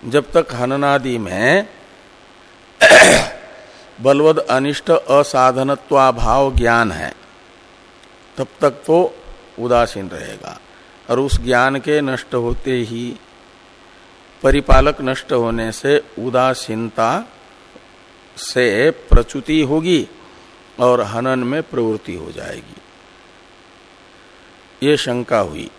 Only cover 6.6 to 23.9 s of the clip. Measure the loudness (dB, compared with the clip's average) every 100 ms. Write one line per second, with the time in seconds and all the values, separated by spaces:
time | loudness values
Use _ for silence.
6.6 | 2 2 0 -4 -10 -12 -20 -20 -20 -20
7.6 | -20 -20 -20 -20 -20 -20 -20 -12 -12 -2
8.6 | -2 -2 0 2 2 -6 -20 -20 -20 -10
9.6 | 0 0 0 -4 -12 -12 -14 -16 -18 -18
10.6 | -20 -20 -20 -20 -4 -2 0 -4 0 2
11.6 | 2 0 -2 -2 0 -6 -6 -4 -2 -4
12.6 | -4 -4 -4 -8 -10 -14 -20 -20 -20 -20
13.6 | -20 -20 -20 -20 -20 -20 -20 -4 0 0
14.6 | 4 4 4 0 -6 -6 -4 -2 -2 -2
15.6 | -6 -6 0 0 0 -10 -4 0 0 -2
16.6 | -6 -8 -6 -2 -2 -2 -8 -20 -20 -20
17.6 | -20 -20 -20 _ -20 -20 -20 -16 -6 -2
18.6 | 0 2 0 -2 2 2 4 -8 -2 -2
19.6 | 0 -2 0 0 -2 -12 -20 -20 -20 -20
20.6 | -20 0 2 2 0 -4 -4 -4 -4 -6
21.6 | -6 -4 -4 -4 -8 -12 -12 -14 -14 -14
22.6 | -16 -20 -20 -20 -20 -20 -20 -20 -20 -20
23.6 | -20 -20 -20